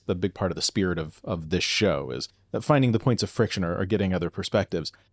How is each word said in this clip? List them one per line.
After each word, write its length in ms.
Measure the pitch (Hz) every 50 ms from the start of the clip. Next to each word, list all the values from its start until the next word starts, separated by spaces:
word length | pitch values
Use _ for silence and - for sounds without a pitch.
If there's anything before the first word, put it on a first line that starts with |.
| _ -
a 60 | 98
big 180 | 90 95 95 -
part 180 | - 101 90
of 60 | 82
the 60 | 78 -
spirit 360 | - - 107 95 90 87 82
of, 220 | 78 78 - - -
of 260 | - 101 85 80 78
this 140 | 90 87 -
show, 460 | - - - 107 98 76 71 69 65
is 180 | 60 64 - - - _ _ _ -
that 100 | 110 -
finding 300 | - 151 139 131 123 110
the 60 | 110
points 240 | - 135 120 - 107
of 60 | 98
friction 360 | - - 113 98 - 101 90
or, 120 | 85 87 92
or 60 | 95
getting 300 | 92 107 98 98 92 92
other 160 | 90 85 85
perspectives. 640 | - - 92 - - 107 92 - - 85 80 - - _ _ _